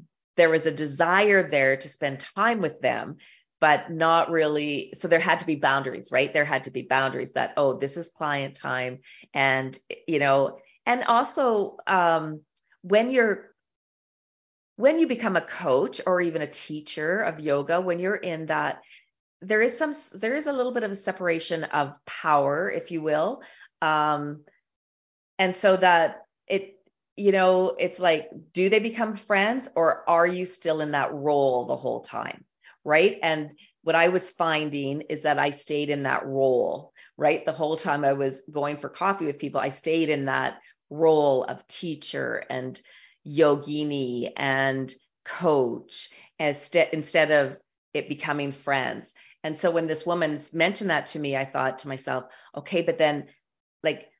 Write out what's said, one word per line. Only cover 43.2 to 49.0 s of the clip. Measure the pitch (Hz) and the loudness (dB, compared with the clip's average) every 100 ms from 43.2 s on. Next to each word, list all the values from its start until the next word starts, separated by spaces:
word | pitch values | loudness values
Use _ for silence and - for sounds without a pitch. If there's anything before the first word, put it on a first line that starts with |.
| 151 | -6
yogini | 143 151 143 143 151 151 143 127 120 117 - | 4 4 4 -2 -6 -4 -4 -4 -4 -6 -4
and | 139 135 135 135 131 - _ _ - | -2 0 0 -2 -6 -12 _ _ -16
coach | - 175 147 123 120 - - - - - - | -2 2 4 2 -2 -12 -18 -18 -20 -18 -4
instead, | 151 139 - 170 156 | -4 -4 0 2 2
instead | 160 143 170 156 | 0 0 2 6
of | 151 135 135 _ _ _ | 4 2 -4 _ _ _
it | 151 - | -8 -6
becoming | 143 - 147 143 | -8 -4 -4 -4
friends. | 139 - 139 123 110 | -6 -2 -2 -2 -6